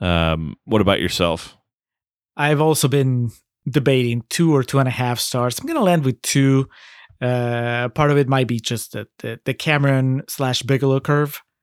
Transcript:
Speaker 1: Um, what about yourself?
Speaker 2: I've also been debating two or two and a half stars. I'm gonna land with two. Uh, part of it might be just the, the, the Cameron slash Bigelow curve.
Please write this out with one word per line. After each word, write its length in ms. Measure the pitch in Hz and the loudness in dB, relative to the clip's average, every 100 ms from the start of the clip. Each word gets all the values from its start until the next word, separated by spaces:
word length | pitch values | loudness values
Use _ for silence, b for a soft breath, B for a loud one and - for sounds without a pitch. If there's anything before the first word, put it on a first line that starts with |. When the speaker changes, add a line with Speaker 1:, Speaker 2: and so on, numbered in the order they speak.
Speaker 1:
Um, 560 | 90 85 82 80 78 - | -2 0 0 -2 -6 -12
what 160 | - 107 | -2 2
about 200 | 98 98 | 2 2
yourself? 560 | 85 - 87 82 - - _ _ _ _ _ _ _ - | 0 -2 -2 -2 -8 -20 _ _ _ _ _ _ _ -4
Speaker 2:
I've 240 | 147 147 | 0 2
also 280 | 156 151 139 | 2 2 2
been 420 | 143 135 123 120 - _ _ - | 2 0 0 -2 -8 _ _ -4
debating 560 | 143 139 131 120 120 - | 0 2 2 0 -4 -6
two 260 | - 170 | 0 2
or 80 | 143 | 2
two 160 | 127 139 | 2 0
and 100 | 127 | 0
a 40 | |
half 260 | 117 123 120 | 0 -2 -2
stars. 400 | - 127 123 - | -4 -2 -2 -4
I'm 80 | 277 | -4
gonna 140 | 320 | 0
land 220 | 196 170 | 2 2
with 160 | 131 120 | 0 -2
two. 460 | - 139 135 135 135 B B B B _ | -2 2 4 2 0 B B B B _
Uh, 680 | 123 123 120 120 120 120 123 | -4 -2 -2 -4 -4 -4 -4
part 200 | - 147 | 0 2
of 60 | 143 | 4
it 120 | 131 | 2
might 200 | 135 123 | 2 0
be 100 | 120 | -2
just 340 | - 117 - | -4 -8 -8
the, 140 | 110 107 _ | -12 -14 _
the, 200 | 117 117 | -12 -8
the 100 | - | -8
Cameron 680 | 131 - 147 139 135 131 131 - | -6 -2 2 2 2 2 -2 -6
slash 340 | - 131 127 | -6 -4 -2
Bigelow 360 | 123 135 139 135 | 0 0 2 0
curve. 420 | 135 147 147 - - _ | 2 0 0 -6 -18 _